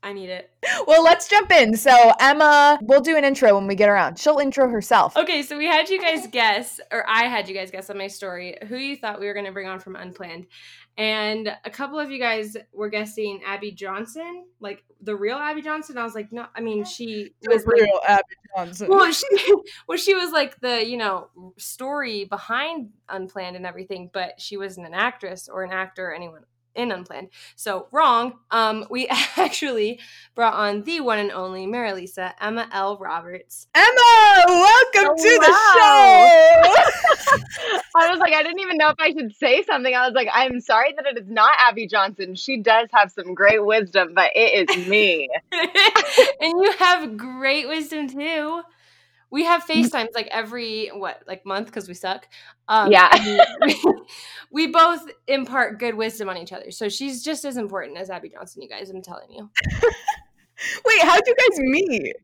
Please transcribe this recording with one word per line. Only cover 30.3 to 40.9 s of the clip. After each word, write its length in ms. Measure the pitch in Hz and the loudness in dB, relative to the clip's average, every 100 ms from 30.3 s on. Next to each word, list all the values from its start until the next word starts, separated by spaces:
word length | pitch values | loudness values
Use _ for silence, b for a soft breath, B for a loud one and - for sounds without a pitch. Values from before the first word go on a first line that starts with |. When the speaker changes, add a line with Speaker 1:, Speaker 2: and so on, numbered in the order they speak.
| - | -2
Speaker 1:
brought 200 | 233 - | -2 0
on 280 | 208 208 | -4 -4
the 160 | 208 330 | -8 -6
one 200 | 262 214 | -4 -4
and 120 | 202 | -4
only 340 | 185 185 185 190 | -8 -10 -10 -10
Marilisa, 680 | 240 226 190 180 - 185 - | -8 -8 -10 -12 -12 -12 -8
Emma 260 | 208 226 226 | -8 -8 -8
L 240 | 196 196 202 | -6 -6 -6
Roberts. 720 | 190 165 170 180 _ - - | -10 -10 -12 -20 _ -20 -4
Speaker 2:
Emma, 720 | 311 415 508 480 466 427 392 349 | 4 4 6 8 10 8 8 8
welcome 680 | 349 381 466 508 415 339 320 | 6 6 6 6 4 2 2
to 240 | 320 - | 4 6
the 140 | 311 | 6
Speaker 3:
Hello. 1120 | 381 427 370 427 415 392 370 359 - 320 659 679 | 6 6 6 8 8 8 10 8 8 8 8 6
Speaker 2:
show. 1120 | 427 659 - 659 587 - - - - 539 370 - | 6 4 0 -2 -2 0 -2 -2 -10 -6 -6 -2
Speaker 3:
<laughs> 80 | 339 | 0
I 140 | 330 | 0
was 80 | 359 | 0
like, 140 | 349 | 0
I 100 | 311 | 0
didn't 160 | 311 339 | -2 -6
even 160 | 381 330 | -6 0
know 140 | 302 | 0
if 60 | 302 | 0
I 120 | 320 | -4
should 200 | 311 240 - | -4 -10 -4
say 260 | 285 269 | 0 0
something. 320 | 392 294 254 247 | 0 -4 -2 -2
I 100 | 254 | -2
was 80 | 247 | -2
like, 120 | 233 | -2
"I'm 260 | 226 262 247 | 0 -2 -4
sorry 340 | - 226 269 | -2 0 0